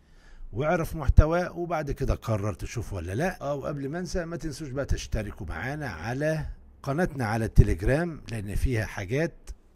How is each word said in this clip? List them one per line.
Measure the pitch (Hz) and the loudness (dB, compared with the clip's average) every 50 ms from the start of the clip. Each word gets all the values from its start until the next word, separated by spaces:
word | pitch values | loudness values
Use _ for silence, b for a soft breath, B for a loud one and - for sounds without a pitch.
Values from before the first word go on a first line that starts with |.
| b b b b b b b b b b - | b b b b b b b b b b -4
واعرف | 101 147 151 180 175 160 - - | -2 0 2 2 2 0 -2 -4
محتواه، | 160 143 117 - - 156 156 165 175 175 165 - 170 | -2 0 4 8 8 8 8 8 2 0 0 -4 -6
وبعد | 175 165 175 156 156 139 | -4 -2 -2 -2 -2 -2
كده | 131 - 135 113 104 | -2 -2 0 0 0
قرر | - - - 110 104 98 107 98 | 0 0 0 0 0 0 -2 -4
تشوفه | - - - - 117 98 - 107 | -4 -6 -6 -6 -6 -6 -4 -6
ولا | 92 82 87 92 | -6 -4 -4 -2
لا. | 117 160 190 - - | 0 0 -2 -2 -4
أو | - 139 147 139 - | -4 -4 -4 -4 -4
قبل | 143 151 143 139 135 | -4 -4 -4 -6 -6
ما | 151 175 | -6 -6
أنسى، | 185 - - 185 165 | -6 -4 -4 -4 -4
ما | 165 170 160 | -4 -6 -6
تنسوش | - 160 131 - 160 139 | -6 -6 -8 -8 -8 -6
بقى | 123 139 131 | -4 -2 0
تشتركوا | - - - - - - 110 104 104 - - 104 78 | 0 0 0 0 -2 -4 -2 -2 -4 -6 -8 -8 -8
معانا | 80 80 80 127 143 151 151 120 | -6 -6 -6 -6 -6 -6 -6 -6
على | 90 78 82 113 127 135 147 156 156 156 143 - - - - - - - - | -8 -6 -6 -4 -2 0 0 0 0 0 -2 -6 -8 -10 -14 -20 -18 -8 -4
قناتنا | 139 139 156 185 - - 139 123 | -2 0 2 2 0 0 0 0
على | 107 110 113 113 | 0 2 2 0
التليجرام، | 104 - - - 104 101 - - 131 131 151 175 175 156 - - - | 4 6 6 8 8 6 2 2 4 4 4 2 0 -4 -8 -10 -8
لأن | 117 110 98 104 117 | -6 -6 -4 -2 -2
فيها | - - 147 123 110 107 | 0 2 2 2 0 -2
حاجات | 90 - - 101 90 120 143 165 165 - - - - - - - - - | -2 -4 -6 -4 -2 0 0 0 0 -4 -8 -14 -14 -16 -16 -16 -20 -20